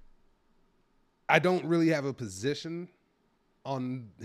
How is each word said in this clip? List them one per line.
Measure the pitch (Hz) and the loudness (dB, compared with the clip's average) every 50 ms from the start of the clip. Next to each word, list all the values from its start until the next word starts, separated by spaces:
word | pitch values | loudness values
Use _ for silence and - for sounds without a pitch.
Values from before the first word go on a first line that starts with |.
| - - - _ _ _ _ _ _ _ _ _ _ _ _ _ _ _ _ _ _ _ _ _ _ - | -20 -20 -20 _ _ _ _ _ _ _ _ _ _ _ _ _ _ _ _ _ _ _ _ _ _ 4
I | 147 160 | 4 6
don't | 143 180 185 175 139 | 6 4 2 2 2
really | 156 170 170 165 160 | 2 2 4 4 4
have | 160 147 135 | 2 2 0
a | 139 | -4
position | 131 - 123 101 92 92 107 139 147 139 - 165 165 170 175 175 _ _ _ _ _ _ _ _ _ _ _ _ _ _ - | -6 -6 -8 -10 -8 -4 -4 -4 -4 -4 -6 -8 -8 -10 -10 -12 _ _ _ _ _ _ _ _ _ _ _ _ _ _ -10
on | 135 139 131 127 127 127 131 120 104 - - 110 | -6 -6 -4 -4 -6 -6 -8 -10 -12 -18 -12 -6